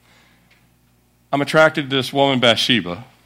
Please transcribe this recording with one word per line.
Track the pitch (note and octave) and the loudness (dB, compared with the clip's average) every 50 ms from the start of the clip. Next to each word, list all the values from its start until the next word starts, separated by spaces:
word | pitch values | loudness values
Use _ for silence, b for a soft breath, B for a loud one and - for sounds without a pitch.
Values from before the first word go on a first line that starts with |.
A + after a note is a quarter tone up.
| b b b b b b b b b b b _ _ _ _ _ _ _ _ _ _ _ _ _ _ _ | b b b b b b b b b b b _ _ _ _ _ _ _ _ _ _ _ _ _ _ _
I'm | - C#3+ | -6 -4
attracted | C#3+ - - D#3 D#3 D#3 - E3 C#3+ C3 | -2 0 2 4 4 4 2 -2 -6 -4
to | C#3 | -4
this | C3+ B2 - | -4 -4 -2
woman | C#3 C#3 C#3 C#3 C3+ B2 | -2 0 0 2 2 2
Bathsheba, | B2 A#2 A2 - - - B2 G#2+ E2 F2 F2 A2+ B2 - _ _ _ | 2 2 2 2 0 0 0 -2 -2 -4 -10 -12 -14 -20 _ _ _